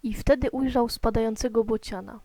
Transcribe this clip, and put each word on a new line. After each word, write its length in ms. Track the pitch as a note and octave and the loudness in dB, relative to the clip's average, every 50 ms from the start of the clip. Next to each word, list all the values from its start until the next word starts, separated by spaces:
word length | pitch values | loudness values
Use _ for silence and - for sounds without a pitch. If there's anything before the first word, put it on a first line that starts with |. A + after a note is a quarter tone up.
| - | -4
i 100 | A3+ G#3 | -4 -4
wtedy 380 | - - - C#4 C4 C4 C4+ | -2 4 4 4 4 4 -2
ujrzał 380 | - C4 C4+ C4 B3 C4 A#3+ A#3 | 0 0 -2 2 2 2 2 0
spadającego 720 | - - - A3+ G#3+ A3+ A3+ A3+ A3 G#3+ - B3+ G#3+ A3+ A3+ | -2 -2 -2 0 0 2 0 0 -2 -2 -4 0 0 0 0
bociana. 560 | G#3+ A3+ A3 - - - F#3 - G3 - G#3+ - | 2 0 -4 -4 -6 -10 -10 -10 -12 -16 -18 -20